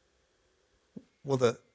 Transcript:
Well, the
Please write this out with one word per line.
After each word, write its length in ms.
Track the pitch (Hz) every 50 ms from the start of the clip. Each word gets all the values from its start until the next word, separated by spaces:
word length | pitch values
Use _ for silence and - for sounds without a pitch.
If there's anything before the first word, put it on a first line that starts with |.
| _ _ _ _ _ _ _ _ _ _ _ _ _ _ _ _ _ _ - - - _ _ _ -
Well, 140 | 139 135
the 220 | 127 127 113 120 - - _ -